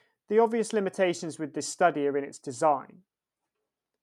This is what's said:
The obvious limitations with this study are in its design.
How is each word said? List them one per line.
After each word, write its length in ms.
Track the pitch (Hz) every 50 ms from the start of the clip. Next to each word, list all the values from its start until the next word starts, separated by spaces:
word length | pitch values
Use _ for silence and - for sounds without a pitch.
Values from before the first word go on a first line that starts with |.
| _ _ _ _ _ -
The 100 | 208 220
obvious 320 | 233 220 226 233 214 220
limitations 640 | 220 214 196 185 - - 190 180 175 175 180 160 143
with 160 | - 156 139 -
this 140 | 156 143
study 400 | - - - 185 170 147 151 143
are 100 | 143 139
in 60 | 143 139
its 160 | 143 - -
design. 600 | - 143 123 117 160 156 143 131 - - - - _ _ _ _ _ _ _ _ _ _ _ _ _ _ _ _ _ _ _ _